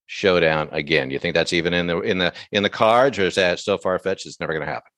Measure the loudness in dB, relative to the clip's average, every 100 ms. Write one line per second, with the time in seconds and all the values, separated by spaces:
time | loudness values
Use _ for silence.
0 | -16 -2 2 4 4 2 -2 -6 0 0
1 | 0 -4 -2 0 0 0 0 0 0 -2
2 | -2 0 -2 -4 -4 -2 -2 2 4 6
3 | 4 2 0 2 2 0 -2 -2 -2 -2
4 | -2 -6 -8 -10 -6 -6 -6 -8 -12